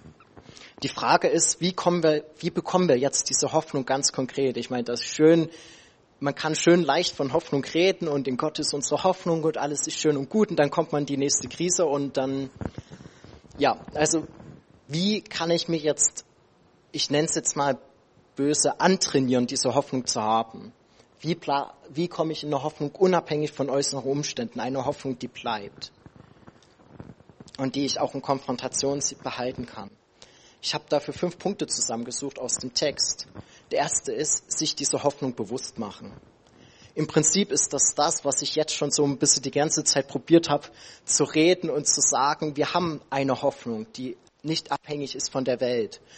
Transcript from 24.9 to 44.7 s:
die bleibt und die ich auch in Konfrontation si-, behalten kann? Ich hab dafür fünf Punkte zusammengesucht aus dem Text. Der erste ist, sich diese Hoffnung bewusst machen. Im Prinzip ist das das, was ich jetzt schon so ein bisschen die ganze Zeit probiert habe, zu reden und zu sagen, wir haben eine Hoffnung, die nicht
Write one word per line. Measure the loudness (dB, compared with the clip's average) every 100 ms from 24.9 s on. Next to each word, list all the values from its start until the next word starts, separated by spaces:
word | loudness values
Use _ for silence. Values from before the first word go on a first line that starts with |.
| -4 -6 -6
die | -8
bleibt | -8 -6 -6 -6 -14 -16 -18 -20 -20 -20 -20 -20 -20 _ _ -20 -20 -20 -20 -20 -20 -18 -6
und | -4 -2
die |
ich | -2 -2
auch | -2 -2
in |
Konfrontation | -2 -2 -2 -6 -4 -2 -2 -2
si-, | -4 -6
behalten | -8 -6 -6 -6 -10
kann? | -12 -16 -18 _ _ -20 -20 -20 _
Ich | -6
hab | -6 0
dafür | -2 -2
fünf | -4 -4 -2
Punkte | -6 -4 -4
zusammengesucht | -2 -2 -4 -6 -6 -8 -6
aus | -6 -4
dem | -4
Text. | -2 -2 0 -2 -4 -10 -16 -18 -20 -4
Der | -2
erste | 0 -2 -2
ist, | -4 -2 -2 -4
sich | -4 -2 -2
diese | -2 0
Hoffnung | 0 -2 -4
bewusst | -4 -6 -6 -8 -8
machen. | -8 -10 -16 -20 -20 _ _ -20 -20 -20 -10 -4
Im | 0
Prinzip | 2 4 4 2
ist | 2 0
das | 0 0 2
das, | 2 0 -2
was | -2
ich | -2 -2
jetzt | -2
schon | -2 0
so | 2 2
ein | 2
bisschen | 2 2
die | 0
ganze | 0 0 0 0
Zeit | 0 0
probiert | -4 4 4 6
habe, | 0 -2 -18 -20 -12 -2
zu | 0
reden | 2 4 4 4 0
und | -2 0
zu | 2
sagen, | 2 2 2 0 -2 -2
wir | 0
haben | 0 0 -2 -4
eine | -2 0 0
Hoffnung, | 0 -2 -6 -8 -8
die | -10 -10 -12 _ _
nicht | -4 -4 -4